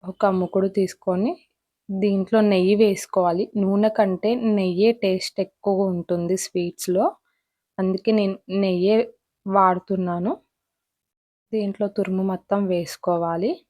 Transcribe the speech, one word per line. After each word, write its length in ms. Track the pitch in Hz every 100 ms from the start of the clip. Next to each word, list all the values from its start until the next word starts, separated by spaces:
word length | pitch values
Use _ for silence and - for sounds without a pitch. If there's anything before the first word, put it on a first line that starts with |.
ఒక 220 | 185 185 202
ముకుడు 360 | 190 180 190 190
తీసుకొని 640 | 190 190 - - 180 220 359 _ _ _ _ _
దీంట్లో 500 | 190 202 196 185 226
నెయ్యి 320 | 214 190 185 208
వేసుకోవాలి. 680 | 220 196 - - 175 170 214 208
నూనె 340 | 190 196 214
కంటే 420 | 220 202 185 208 247 226
నెయ్యే 400 | 208 185 175 214
టేస్ట్ 440 | 233 196 185 - -
ఎక్కువగా 460 | 190 _ - 190 196
ఉంటుంది 500 | 175 175 175 170 185
స్వీట్స్‌లో, 680 | - 185 175 - - 180 285 - _ _ _ _ _ -
అందుకే 340 | 190 185 -
నేను 240 | 220 202 190 - 190
నెయ్యే 420 | 196 180 185 220 226 - _ _ -
వాడుతున్నాను. 840 | 196 190 180 - 190 180 175 185 359 _ _ _ _ _ _ _ _ _ _ _
దీంట్లో 360 | 220 202 196 208
తురుము 360 | 202 190 185
మొత్తం 380 | 190 185 _ 202 196
వేసుకోవాలి. 840 | 175 170 - - 175 170 165 202 359 _